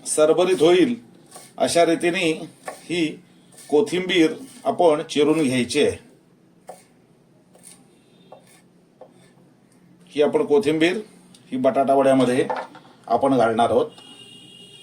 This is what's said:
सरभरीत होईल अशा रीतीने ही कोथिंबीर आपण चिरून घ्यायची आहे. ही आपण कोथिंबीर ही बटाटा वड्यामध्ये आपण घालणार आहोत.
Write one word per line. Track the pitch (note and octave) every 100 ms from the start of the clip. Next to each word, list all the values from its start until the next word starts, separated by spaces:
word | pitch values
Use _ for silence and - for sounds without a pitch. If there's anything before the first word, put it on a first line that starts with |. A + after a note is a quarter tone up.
| -
सरभरीत | - D#3 D#3+ F3+ F3+
होईल | D#3 F3+ C#3+ A#2+ - - _ - - -
अशा | - E3+ E3
रीतीने | E3 E3+ F3+ E3+ D#3+ E3 - -
ही | - - F3 D#3 - - _ _ - -
कोथिंबीर | D3 C#3+ F3+ F3+ F#3 D#3 - - - -
आपण | - F3 D3+
चिरून | D#3+ C#3+ D3 D#3
घ्यायची | C#3 B2+ A#2 D3 A2+
आहे. | F#2 - _ _ _ _ _ - - _ _ _ _ _ _ _ _ - - _ _ _ _ _ - _ _ _ _ _ _ - _ _ _ _ _ _ _ _ _ _
ही | C#3+
आपण | D3 D3+ C#3
कोथिंबीर | C#3+ C3+ D#3 E3 G#3+ - - _ - -
ही | C3
बटाटा | C3 B2+ C3+
वड्यामध्ये | C#3 C3+ C3 B2 B2+ D#3+ - - - - _ -
आपण | A#2 C3+ C3
घालणार | A2+ A2 A#2
आहोत. | A#2 - - - - - - - - - -